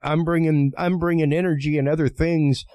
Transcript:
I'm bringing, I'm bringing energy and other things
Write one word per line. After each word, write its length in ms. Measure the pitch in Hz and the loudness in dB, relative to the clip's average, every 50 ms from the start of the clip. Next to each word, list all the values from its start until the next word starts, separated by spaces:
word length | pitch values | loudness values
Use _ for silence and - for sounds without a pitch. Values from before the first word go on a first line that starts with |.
I'm 220 | - 147 151 165 165 | -6 -2 -2 -2 0
bringing, 500 | 165 170 165 165 160 156 147 139 139 135 - | 0 0 0 2 2 2 2 2 0 0 -2
I'm 220 | 175 175 185 170 | -2 -2 -2 0
bringing 320 | 170 170 170 165 156 143 151 | 0 0 0 2 2 2 0
energy 440 | 175 185 180 156 143 139 151 151 147 | 0 0 0 -2 -2 -2 -2 -2 0
and 100 | 135 143 | 0 0
other 220 | 156 160 151 127 | 0 0 0 -2
things 560 | - - 165 170 170 160 151 143 131 - - - | 0 -2 -2 0 0 2 2 2 0 -2 -4 -16